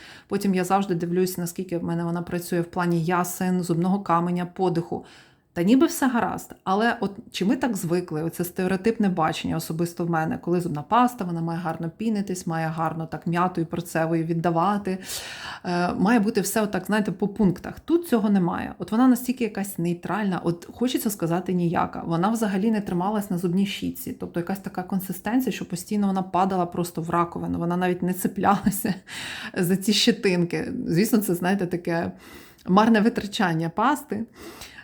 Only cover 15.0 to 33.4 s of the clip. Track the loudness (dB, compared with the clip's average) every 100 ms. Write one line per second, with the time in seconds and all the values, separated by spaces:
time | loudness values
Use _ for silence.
15 | -6 -10 -10 -12 -12 -10 -4 0 0 2
16 | 4 4 4 2 0 0 0 -2 0 0
17 | 0 0 -2 4 2 2 -4 -10 0 0
18 | 2 2 4 4 4 0 -6 -8 -2 4
19 | 6 6 2 -2 -2 -2 -6 -2 -2 -2
20 | -2 -2 0 0 -2 -2 -6 -2 0 0
21 | -2 -2 0 0 0 0 2 2 -2 -4
22 | -2 0 2 2 0 2 2 0 0 -2
23 | 0 -2 -2 -2 0 2 0 -2 -6 -6
24 | -10 -10 -6 -6 -4 -6 -8 -8 -4 -4
25 | -4 -6 -2 0 0 -4 -6 -8 -4 0
26 | 0 0 0 2 2 2 0 -2 -4 -4
27 | 0 0 0 -2 -4 -2 0 0 0 0
28 | 0 0 -2 0 2 2 2 0 -2 -4
29 | -8 -14 -12 -10 -6 -2 0 0 2 2
30 | 4 4 2 2 2 -2 -4 -4 0 2
31 | 4 4 2 0 0 0 0 -4 -2 -2
32 | -2 -8 -16 -20 -20 -8 2 6 6 6
33 | 4 2 -4 0